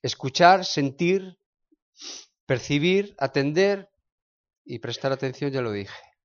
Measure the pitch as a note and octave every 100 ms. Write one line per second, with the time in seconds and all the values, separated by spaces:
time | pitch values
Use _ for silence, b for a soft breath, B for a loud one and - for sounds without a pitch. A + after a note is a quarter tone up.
0 | C3 - C3+ - F3 F#3+ F#3 - C#3 C3
1 | F3 F#3+ F#3 F3+ _ _ _ _ _ _
2 | B B B _ - B2+ - C#3+ E3+ F#3+
3 | G3+ - C3+ C#3+ C#3 D#3 G3 G3 F3+ _
4 | _ _ _ _ _ _ - A#2 A#2+ A#2
5 | C#3 C3+ C3+ B2+ C#3+ C3+ A#2+ G#2 G2 -
6 | - _